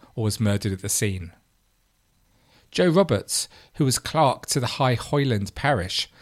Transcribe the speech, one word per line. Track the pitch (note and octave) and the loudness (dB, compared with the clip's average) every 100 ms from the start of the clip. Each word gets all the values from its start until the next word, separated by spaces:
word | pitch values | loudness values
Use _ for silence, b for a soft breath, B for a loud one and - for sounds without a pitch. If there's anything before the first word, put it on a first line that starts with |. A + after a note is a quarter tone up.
| B | B
or | - | -4
was | G#2+ - | -2 0
murdered | G#2+ G2+ G#2 | 0 0 -2
at | F#2+ | -4
the | G#2 | -4
scene. | - G#2+ F#2 E2 - _ _ _ _ _ _ _ _ _ b b b b | -2 -2 -4 -10 -16 _ _ _ _ _ _ _ _ _ b b b b
Jo | - F3+ | 0 4
Roberts, | E3+ F#3+ G2+ - - - B B | 4 4 2 0 -6 -6 B B
who | - | -2
was | C3+ - | 0 0
clerk | - D#3 C#3+ F#2 - | -2 2 2 2 -2
to | C3 | -2
the | A#2+ - | -2 0
High | C3 | 0
Hoyland | A#2 - D3 C#3 G#2+ G2 | 0 0 0 0 0 -4
Parish, | - C#3 A#2+ F2+ - - B | -4 0 0 0 -6 -8 B